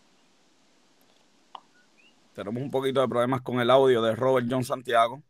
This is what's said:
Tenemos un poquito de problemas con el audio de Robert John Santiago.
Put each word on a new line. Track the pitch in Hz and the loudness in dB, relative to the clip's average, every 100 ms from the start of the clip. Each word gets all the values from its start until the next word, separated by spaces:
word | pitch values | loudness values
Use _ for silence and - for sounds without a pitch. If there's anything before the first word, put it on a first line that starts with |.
| _ _ _ _ _ _ _ _ _ _ _ _ _ _ _ - _ _ _ _ _ _ _ | _ _ _ _ _ _ _ _ _ _ _ _ _ _ _ -20 _ _ _ _ _ _ _
Tenemos | - 95 120 | -14 -8 -8
un | 139 | -4
poquito | 131 135 135 | -4 -2 0
de | 123 | 0
problemas | 120 123 131 | 0 -2 -2
con | 127 123 | -4 -2
el | 117 | 4
audio | 135 135 117 | 4 6 4
de | 113 | 0
Robert | 107 127 131 120 | 0 0 0 0
John | 131 | -4
Santiago. | 127 131 123 117 117 135 | -4 -6 0 2 2 -2